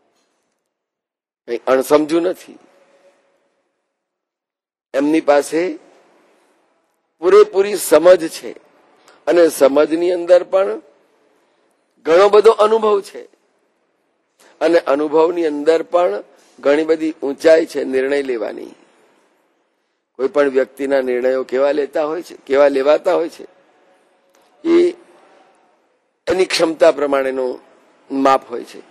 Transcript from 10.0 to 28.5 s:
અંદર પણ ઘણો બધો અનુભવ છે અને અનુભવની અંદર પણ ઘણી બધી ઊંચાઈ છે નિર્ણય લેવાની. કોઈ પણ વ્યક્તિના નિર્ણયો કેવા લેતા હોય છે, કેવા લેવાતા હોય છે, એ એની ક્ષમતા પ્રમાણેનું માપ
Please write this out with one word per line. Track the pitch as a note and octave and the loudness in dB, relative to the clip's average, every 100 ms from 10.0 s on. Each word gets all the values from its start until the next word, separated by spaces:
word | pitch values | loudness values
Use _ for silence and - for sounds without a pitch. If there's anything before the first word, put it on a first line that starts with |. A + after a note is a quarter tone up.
| F3 | -4
અંદર | F3+ E3+ F3+ | -4 2 2
પણ | - F#3+ G3+ A3 - _ _ _ _ _ _ _ _ _ _ _ | 2 -2 -2 -6 -14 _ _ _ _ _ _ _ _ _ _ _
ઘણો | - E3 G3+ | 0 4 4
બધો | G#3 G#3 | 6 4
અનુભવ | A3 G#3+ A3 G#3+ G3+ | 4 2 0 0 -2
છે | G3 B2 - _ _ _ _ _ _ _ _ _ _ _ _ _ | -4 -16 -20 _ _ _ _ _ _ _ _ _ _ _ _ _
અને | D#3+ E3+ | 0 0
અનુભવની | E3 C#3 D3+ D#3 E3 F3 E3 | 0 -2 -2 0 0 0 -4
અંદર | D3 D3 D#3+ | -2 -2 -2
પણ | D#3+ F3 F3+ G#3 - _ _ _ | -2 -2 -2 -4 -12 _ _ _
ઘણી | C3 D3 | -2 0
બધી | D#3+ D#3+ D#3 D#3 | 0 -2 -4 -8
ઊંચાઈ | C3+ C#3 D#3+ D#3+ E3 | -10 -2 2 2 2
છે | C#3+ | -6
નિર્ણય | C3 C3 C3+ C#3+ | -4 -4 -2 -4
લેવાની. | C3+ A#2+ G2+ - - - _ _ _ _ _ _ _ _ _ _ _ _ _ - | -4 -6 -8 -10 -16 -20 _ _ _ _ _ _ _ _ _ _ _ _ _ -8
કોઈ | C3+ | -4
પણ | D3 C#3+ | 0 0
વ્યક્તિના | C3 C3 - C#3 C#3 | 0 -4 -6 -4 -2
નિર્ણયો | B2+ B2 B2+ C3 | -2 -2 -2 -2
કેવા | B2+ B2+ C#3+ | -4 -2 -2
લેતા | D3 C#3 E3 | -2 -4 -4
હોય | D3+ E3 | -6 -6
છે, | E3+ | -12
કેવા | - - C#3 C#3+ | -18 -4 2 2
લેવાતા | C3+ C3+ D3+ F#3 | 2 0 0 0
હોય | D#3+ E3 | -2 -4
છે, | - - _ _ _ _ _ _ _ _ _ _ _ | -10 -20 _ _ _ _ _ _ _ _ _ _ _
એ | E4 E4+ F4 - _ _ _ _ _ _ _ _ _ _ _ _ - | 0 2 2 -2 _ _ _ _ _ _ _ _ _ _ _ _ -6
એની | F3+ | -2
ક્ષમતા | F#3 - E3 D#3 E3 | -2 -2 -4 2 2
પ્રમાણેનું | C#3 C#3+ C#3 C3+ C3 B2+ - - _ _ _ _ | 2 -2 -2 -4 -4 -6 -8 -16 _ _ _ _
માપ | C3+ C3+ C3+ - | -2 2 2 0